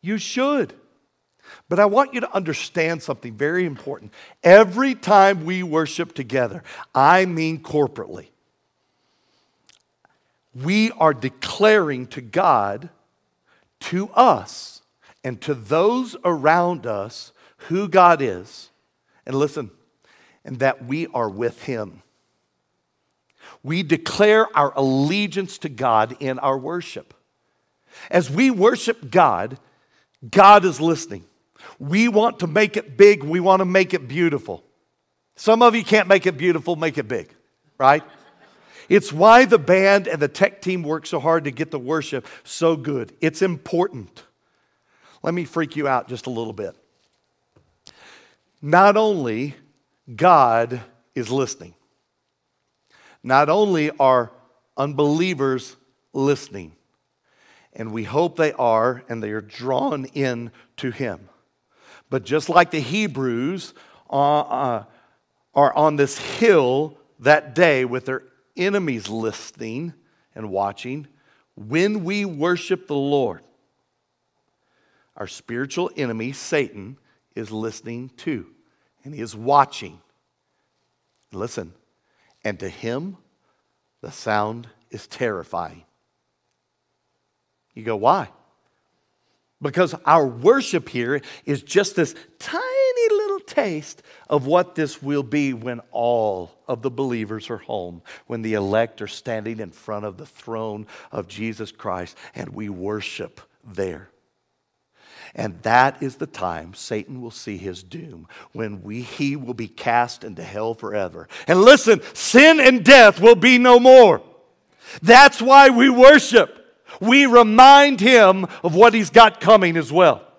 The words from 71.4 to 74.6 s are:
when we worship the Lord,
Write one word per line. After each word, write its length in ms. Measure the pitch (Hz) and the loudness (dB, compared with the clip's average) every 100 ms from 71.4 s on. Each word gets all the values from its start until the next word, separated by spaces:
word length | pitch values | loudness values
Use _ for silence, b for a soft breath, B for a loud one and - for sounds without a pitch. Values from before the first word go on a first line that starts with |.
| _ - | _ -20
when 480 | 107 151 196 214 | -8 -4 -2 -4
we 220 | 175 208 202 | -6 -6 -8
worship 640 | 151 160 175 - 180 - | -6 -4 -4 -6 -8 -6
the 80 | 143 | -6
Lord, 460 | 139 143 120 85 _ _ _ _ _ _ _ _ _ _ _ _ | -4 -2 -4 -8 _ _ _ _ _ _ _ _ _ _ _ _